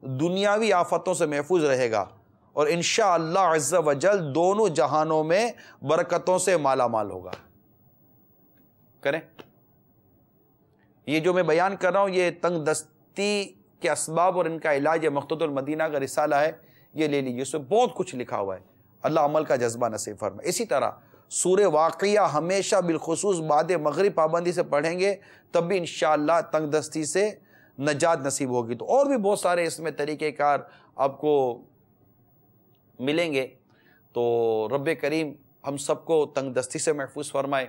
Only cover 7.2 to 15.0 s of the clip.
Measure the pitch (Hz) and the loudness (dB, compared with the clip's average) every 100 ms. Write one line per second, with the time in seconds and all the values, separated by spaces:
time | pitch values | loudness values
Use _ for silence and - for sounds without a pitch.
7.2 | 90 92 - _ _ _ _ _ _ _ | -12 -16 -20 _ _ _ _ _ _ _
8.2 | _ _ _ _ _ _ _ _ 143 151 | _ _ _ _ _ _ _ _ -4 -4
9.2 | - _ - _ _ _ _ _ _ _ | -6 _ -20 _ _ _ _ _ _ _
10.2 | _ _ _ _ _ _ _ _ - 156 | _ _ _ _ _ _ _ _ -4 -2
11.2 | 160 180 170 160 185 196 185 180 202 180 | 0 0 2 2 2 0 0 2 2 2
12.2 | 175 156 170 175 151 156 - _ _ - | 0 0 -2 -2 -2 -4 -6 _ _ -4
13.2 | 202 208 190 - _ _ 170 147 - 160 | -2 -2 -4 -12 _ _ -4 -2 -2 0
14.2 | 180 180 165 160 156 143 143 165 | 0 0 -2 -2 -2 0 0 0